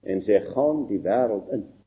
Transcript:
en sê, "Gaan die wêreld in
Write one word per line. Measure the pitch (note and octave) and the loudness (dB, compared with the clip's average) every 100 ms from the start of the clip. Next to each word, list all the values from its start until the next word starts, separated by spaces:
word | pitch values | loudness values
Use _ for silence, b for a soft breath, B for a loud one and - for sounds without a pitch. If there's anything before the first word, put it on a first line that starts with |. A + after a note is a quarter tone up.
en | G#2 F#2+ G#2+ | -2 -2 4
sê, | G2+ - | 4 4
"Gaan | B2 D3 D3+ B2 | 0 0 0 -2
die | G2 | -4
wêreld | D#2+ A2+ B2 G#2 - | 0 0 0 -2 -4
in | A#2+ - - | -8 -8 -16